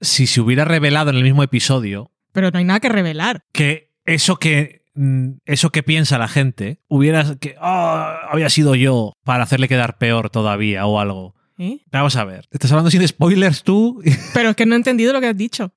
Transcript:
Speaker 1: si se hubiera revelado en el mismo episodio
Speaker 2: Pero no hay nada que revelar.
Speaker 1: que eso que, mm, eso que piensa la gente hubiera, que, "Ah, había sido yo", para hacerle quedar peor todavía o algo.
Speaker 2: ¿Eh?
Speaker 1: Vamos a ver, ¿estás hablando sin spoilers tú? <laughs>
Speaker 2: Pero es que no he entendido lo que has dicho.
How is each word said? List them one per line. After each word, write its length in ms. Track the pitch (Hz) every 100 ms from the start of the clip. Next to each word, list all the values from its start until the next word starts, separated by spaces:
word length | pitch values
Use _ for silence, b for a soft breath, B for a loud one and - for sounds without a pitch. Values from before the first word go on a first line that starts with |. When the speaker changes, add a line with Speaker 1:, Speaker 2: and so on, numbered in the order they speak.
Speaker 1:
si 260 | - - 127
se 140 | 123
hubiera 240 | 113 127
revelado 460 | 156 165 147 147 147
en 60 | 131
el 60 |
mismo 220 | 131 139
episodio 680 | 139 120 - 135 104 98 117 _ _
Speaker 2:
Pero 180 | 196 185
no 80 | 180
hay 60 |
nada 160 | 180 202
que 80 | 254
revelar. 540 | 214 170 151 202 214 _
Speaker 1:
que 420 | - 147 156 _ _ -
eso 300 | 160 - 180
que, 460 | 165 147 147 - _
mm, 360 | 143 135 131 127 131 -
eso 240 | 139 160
que 120 | 156
piensa 360 | 147 156 151 135
la 100 | 110
gente 500 | 147 135 - 101 156 -
hubiera, 480 | 143 147 160 147 139
que, 180 | 147 -
"Ah, 600 | 175 185 170 160 156 160 156
había 200 | 151 151
sido 240 | 156 147
yo", 400 | 127 135 123 107 -
para 200 | - 123
hacerle 220 | 117 131 131
quedar 300 | 127 120 -
peor 320 | 117 117 110
todavía 560 | 113 107 101 107 98
o 160 | 101 104
algo. 340 | 101 95 92 - _ -
Speaker 2:
¿Eh? 220 | 180 285 _
Speaker 1:
Vamos 240 | 135 143 127
a 80 | 98
ver, 180 | 92 -
¿estás 200 | - 127
hablando 200 | 151 165
sin 180 | 180 180
spoilers 540 | - 170 196 190 135
tú? 400 | - 202 226 247
<laughs> 300 | 160 135 -
Speaker 2:
Pero 160 | 247 226
es 60 | 208
que 100 | 226
no 80 |
he 20 | 233
entendido 380 | 254 247 233
lo 80 | 269
que 60 | 247
has 80 | 196
dicho. 340 | 233 - 185